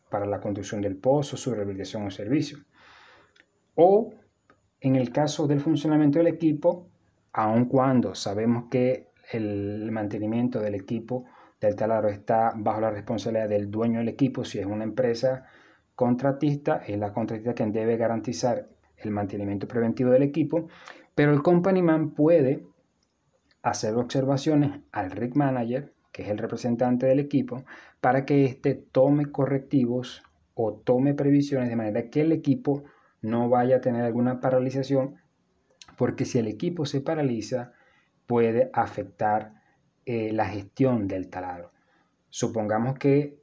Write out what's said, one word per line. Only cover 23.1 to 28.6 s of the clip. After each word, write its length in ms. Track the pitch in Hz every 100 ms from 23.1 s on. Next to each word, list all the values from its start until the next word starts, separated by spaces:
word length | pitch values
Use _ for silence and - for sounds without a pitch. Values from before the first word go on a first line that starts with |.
| _ _ _ _ _
hacer 320 | 123 117 110 113
observaciones 840 | 123 139 131 139 156 151 147 - -
al 200 | 107 95
rig 240 | 101 120 147
manager, 580 | 139 131 117 127 143 _ _
que 120 | -
es 60 | 92
el 100 | 104
representante 640 | 113 117 123 120 123 123 131
del 140 | 135
equipo, 440 | 143 139 120 123 - - - _
para 240 | 127 131 139
que 200 | 143 135
éste 280 | 127